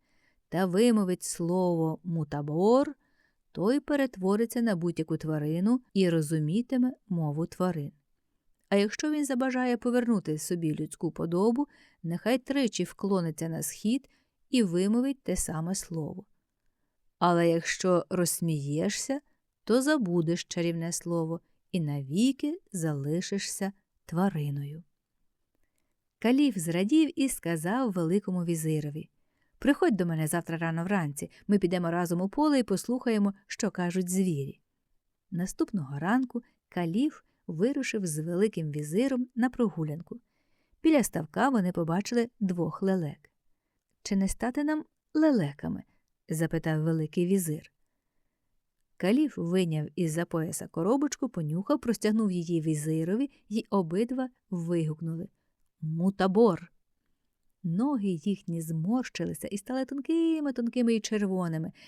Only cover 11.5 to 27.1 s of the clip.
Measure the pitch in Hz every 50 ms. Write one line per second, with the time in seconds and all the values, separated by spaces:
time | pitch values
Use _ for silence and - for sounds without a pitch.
11.5 | 233 262 285 - _ - _ _ _ _ - 165 170 175 - 220 254 262 254 -
12.5 | 269 285 269 208 - - 180 - - - - 196 202 185 170 165 156 - 170 165
13.5 | 160 156 151 - - - - 208 247 277 - _ _ _ _ _ _ _ _ _
14.5 | - 254 226 175 165 180 190 202 220 240 247 269 277 - - - 185 190 - -
15.5 | 160 156 165 170 196 - - - 175 165 151 - 185 185 202 _ _ _ _ _
16.5 | _ _ _ _ _ _ _ _ _ _ _ _ _ - 180 175 175 170 170 170
17.5 | 165 170 - - - - - 185 180 165 - - 190 180 175 165 - - 175 165
18.5 | 156 147 139 143 147 151 180 202 - - - - 269 294 - _ _ _ _ _
19.5 | _ _ _ - 214 254 262 294 311 294 220 175 175 175 160 160 170 180 - -
20.5 | - 175 170 170 170 165 165 170 170 - - 170 170 170 160 160 165 170 - _
21.5 | _ _ _ _ - 185 156 147 143 143 139 131 147 190 233 269 254 - - 294
22.5 | 330 381 - _ - 180 160 160 151 139 135 147 156 175 185 - 202 196 - -
23.5 | - - 196 196 196 _ _ _ _ _ _ - 160 170 190 202 190 156 147 147
24.5 | 143 143 143 143 151 160 - _ _ _ _ _ _ _ _ _ _ _ _ _
25.5 | _ _ _ _ _ _ _ _ _ _ _ _ _ _ - 226 254 269 294 277
26.5 | 208 185 156 165 165 175 196 214 302 320 311 277